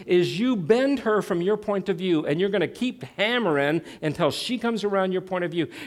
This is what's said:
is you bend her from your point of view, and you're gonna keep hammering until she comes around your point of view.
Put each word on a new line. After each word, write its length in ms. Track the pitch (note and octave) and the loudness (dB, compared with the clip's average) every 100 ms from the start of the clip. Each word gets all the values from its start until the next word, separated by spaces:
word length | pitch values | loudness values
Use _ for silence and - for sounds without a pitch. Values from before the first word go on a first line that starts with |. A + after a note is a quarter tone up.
| - | 2
is 320 | F3+ D3+ D3+ | 2 2 0
you 200 | B3 A#3 | 0 0
bend 420 | D3+ A#3 C4+ C#4 | 2 2 2 0
her 220 | A3 G#3+ | 0 0
from 200 | - F3+ | 0 0
your 140 | F3+ G#3 | 0 0
point 320 | G#3+ G3+ G3 | 0 -2 -2
of 100 | E3+ | -2
view, 280 | F#3 D#3+ D3+ | 2 2 2
and 160 | D#3 | 0
you're 80 | G3 | 2
gonna 180 | G3 D#3 | 0 0
keep 360 | - B3 - C3+ - | -2 -4 -4 -10 -2
hammering 680 | G#3 B3 G3+ C#3+ C#3+ D#3+ - - | 0 2 2 2 2 0 -4 -6
until 300 | D#3 C#3+ D#3+ | -4 0 0
she 260 | - - A#3+ | 0 -4 -2
comes 260 | A#3 A3+ | -2 -2
around 300 | G3+ G3 F#3+ | 0 0 0
your 80 | F#3 | -2
point 240 | F#3 F#3 F3 | -2 -4 -2
of 60 | |
view. 180 | E3 D3+ - | -2 -4 -6